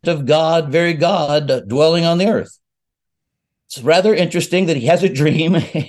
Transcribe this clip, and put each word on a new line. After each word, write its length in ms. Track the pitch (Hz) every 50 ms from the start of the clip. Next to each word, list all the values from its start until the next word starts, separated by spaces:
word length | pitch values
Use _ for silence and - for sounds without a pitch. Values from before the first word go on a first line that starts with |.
| -
of 200 | 170 170 147 135
God, 440 | 123 151 156 160 160 165 165 156 139
very 220 | 135 170 170 170
God, 580 | 170 143 165 175 202 175 151 143 147 151 147 135
uh, 100 | 131 123
dwelling 440 | 98 98 117 139 156 160 165 175 165
on 140 | 165 170 175
the 100 | 190 202
earth. 300 | 151 104 87 - - _ _ _ _ _ _ _ _ _ _ _ _ _ _ _ _ _ _ _ _ _ _
It's 140 | _ - 135
rather 340 | 117 147 165 185 185 214 214
interesting 520 | - 175 165 170 175 - - 175 185 190
that 100 | 170 160
he 100 | 135 113
has 160 | 143 175 175
a 60 | 185 190
dream 480 | - 135 147 156 - 151 160 165 190 160 - - - 156 143